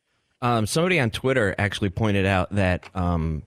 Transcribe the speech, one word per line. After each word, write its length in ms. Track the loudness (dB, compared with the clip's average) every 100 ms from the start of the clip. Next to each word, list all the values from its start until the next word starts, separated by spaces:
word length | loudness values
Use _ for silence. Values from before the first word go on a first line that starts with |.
| _ _ _ -6
Um, 240 | -2 0 0
somebody 340 | 0 2 2
on 100 | 0
Twitter 440 | 0 0 2 0 0
actually 300 | -2 0 -4
pointed 380 | 0 0 2 2
out 280 | 2 0
that, 360 | 0 0 0 -4
um, 500 | -4 -2 0 -2 -4